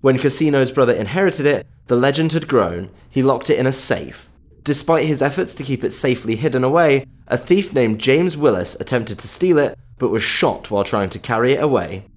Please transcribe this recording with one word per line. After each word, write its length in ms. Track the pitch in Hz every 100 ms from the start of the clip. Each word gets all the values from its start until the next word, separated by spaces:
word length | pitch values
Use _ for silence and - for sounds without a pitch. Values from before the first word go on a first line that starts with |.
When 180 | 135 127
Casino's 520 | 143 - 156 143 131
brother 220 | 139 123
inherited 540 | 120 104 160 190 185 143
it, 180 | 131 - - _
the 80 | 120
legend 380 | 131 143 160
had 140 | 160 156
grown. 440 | 135 92 87 92 - -
He 140 | -
locked 260 | 131 123 -
it 80 | 151
in 80 | 131
a 60 |
safe. 580 | 135 - 92 71 - - _ _ _
Despite 460 | - 143 - 165 156
his 160 | 143
efforts 320 | 139 139 180 -
to 80 |
keep 200 | 135 131
it 60 | -
safely 460 | - - 123 110 113
hidden 280 | 151 123
away, 440 | 127 160 165 135 131 - -
a 120 | 123
thief 340 | - 180 190
named 240 | 139 117 110
James 400 | 127 139 180 147
Willis 380 | 147 98 87 -
attempted 420 | - 127 110 101
to 100 | -
steal 300 | - 185 160
it, 220 | 143 - - -
but 120 | 123
was 120 | 107
shot 480 | - - 165 101 -
while 140 | 101
trying 260 | 101 110 95
to 80 | 95
carry 360 | - 113 123
it 100 | 139
away. 420 | 151 120 85 95 101